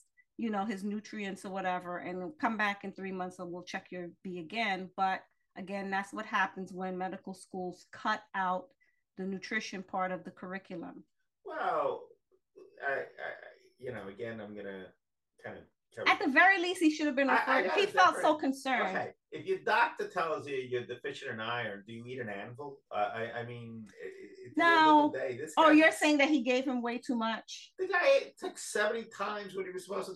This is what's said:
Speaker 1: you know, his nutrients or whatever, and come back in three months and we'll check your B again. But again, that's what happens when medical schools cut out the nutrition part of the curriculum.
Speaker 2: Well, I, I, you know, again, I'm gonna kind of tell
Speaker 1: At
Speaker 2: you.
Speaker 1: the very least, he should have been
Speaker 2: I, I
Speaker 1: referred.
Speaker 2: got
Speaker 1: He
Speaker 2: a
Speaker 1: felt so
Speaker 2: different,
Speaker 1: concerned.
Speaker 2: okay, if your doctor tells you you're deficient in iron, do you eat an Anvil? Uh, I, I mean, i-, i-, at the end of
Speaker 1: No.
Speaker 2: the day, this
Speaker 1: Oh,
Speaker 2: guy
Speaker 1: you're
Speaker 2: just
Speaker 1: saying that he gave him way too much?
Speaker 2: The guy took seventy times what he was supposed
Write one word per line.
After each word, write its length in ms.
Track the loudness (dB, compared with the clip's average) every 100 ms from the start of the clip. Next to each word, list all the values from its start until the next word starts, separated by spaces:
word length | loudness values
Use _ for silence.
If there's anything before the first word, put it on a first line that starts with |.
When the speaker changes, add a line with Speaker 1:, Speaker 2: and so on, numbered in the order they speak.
| _ _ _ -6
Speaker 1:
you 140 | -2
know, 140 | -2
his 200 | -2 -4
nutrients 600 | -4 -6 -8 -8 -6 -6
or 60 | -8
whatever, 480 | -4 -2 -2 -4 -8
and 400 | -6 -6 -8 -2
come 180 | -2 0
back 280 | -2 -2
in 80 | -8
three 200 | -8 -8
months 280 | -6 -8 -8
and 100 | -10
we'll 120 | -10
check 220 | -8 -10 -8
your 200 | -10 -10 -12
B 160 | -10 -10
again. 520 | -8 -4 -2 -2 -6 0
But 260 | 0 0 -6 _ _ -16
again, 340 | -8 -6 -2
that's 220 | -4 -4
what 140 | -8 -2
happens 460 | 0 0 -2 -10
when 260 | -8 -6 -4
medical 360 | -6 -6 -12
schools 520 | -14 -10 -8 -8 -8 -18
cut 300 | -6 -2 -2 -4
out 320 | -2 0 0 -4 _ _ _ _ -10
the 60 |
nutrition 580 | -6 -6 -4 -6 -6 -10
part 300 | -6 -4 -2
of 120 | -4
the 60 | -8
curriculum. 720 | -14 -10 -10 -10 -12 -10 -14 -20 _ _ _
Speaker 2:
Well, 600 | -10 -4 -2 0 0 -4 -10 -20 _ _ _ -20 -20 -6 -2
I, 60 |
I, 80 | -2 -4 -8 -10 -10 -14 -20 _ _
you 140 | -10
know, 160 | -10 -10
again, 320 | -8 -8 -8
I'm 140 | -10
gonna 320 | -10 -10 -10 -14 _ _ _ _ _
kind 140 | -14 -14
of 60 | -18 _ _
tell 160 | -4 0
Speaker 1:
At 120 | 2
Speaker 2:
you. 60 | 2
Speaker 1:
the 60 |
very 280 | 6 6 6
least, 200 | 0 2
he 100 | 2
should 160 | 2 0
have 100 | 2
been 120 | 4
Speaker 2:
I, 140 | 4 4
I 100 | 2
Speaker 1:
referred. 100 | 2
Speaker 2:
got 100 | 2
Speaker 1:
He 60 |
Speaker 2:
a 20 | 2
Speaker 1:
felt 260 | 6 6 6
so 40 |
Speaker 2:
different, 180 | 2 2
Speaker 1:
concerned. 560 | 0 -2 -2 0 0 -2
Speaker 2:
okay, 140 | -6 -10 _
if 140 | -12 -4
your 120 | -4
doctor 500 | 2 4 4 0 -6
tells 380 | -4 -2 -2 -4
you 100 | -6
you're 280 | -4 -4 -4
deficient 460 | -8 -8 -10 -10
in 80 | -6
iron, 420 | -4 -4 -4 -8 -12
do 60 |
you 120 | -14 -12
eat 140 | -10
an 80 | -8
Anvil? 500 | -8 -10 -12 -12 -14 -8
Uh, 180 | -2 -2
I, 260 | -2 -6 -6
I 40 |
mean, 420 | -10 -10 -12 -14 -16 -14
i-, 40 | -14
i-, 420 | -14 -18 -16 -6
at 40 | 2
the 60 |
end 80 | 6
of 140 | 8
Speaker 1:
No. 260 | 10 10 8
Speaker 2:
the 60 | 2
day, 180 | -4 -4
this 180 | -2 6
Speaker 1:
Oh, 80 | 10
Speaker 2:
guy 40 |
Speaker 1:
you're 140 | 10 10
Speaker 2:
just 120 | 6
Speaker 1:
saying 180 | 4 6
that 100 | 6
he 140 | 4
gave 220 | 4 2
him 180 | 2 -2
way 160 | -2 -4
too 180 | -2 -2
much? 560 | 0 -2 -8 -16 -16 -8
Speaker 2:
The 80 | 0
guy 440 | 4 6 6 4 -8
took 200 | -10 -8
seventy 460 | -4 0 0 0
times 520 | -6 -6 -4 -4 -6 -8
what 100 | -8
he 60 |
was 120 | -8
supposed 260 | -6 -6 -6